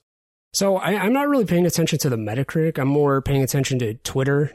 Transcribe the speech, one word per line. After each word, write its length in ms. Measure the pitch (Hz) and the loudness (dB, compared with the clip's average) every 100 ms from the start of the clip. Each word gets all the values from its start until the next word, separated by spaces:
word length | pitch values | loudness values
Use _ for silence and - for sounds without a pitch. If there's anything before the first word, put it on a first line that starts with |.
| _ _ _ _ _ | _ _ _ _ _
So 220 | - 196 185 | -2 0 0
I, 200 | 160 202 | 0 -2
I'm 180 | 185 | 0
not 160 | 269 285 | 0 2
really 160 | 277 190 | 0 2
paying 180 | 175 | 2
attention 340 | 175 165 160 147 | 2 0 0 0
to 100 | 151 | -2
the 60 | 117 | -2
Metacritic. 640 | 104 117 135 165 160 151 | -4 -4 -4 -2 -2 0
I'm 80 | 135 | 0
more 360 | 147 143 135 | 2 2 2
paying 200 | 131 139 | 0 0
attention 360 | 131 143 135 131 | 2 0 0 -2
to 160 | 113 | -2
Twitter 580 | 110 - 131 135 143 147 | -6 -6 -2 0 0 0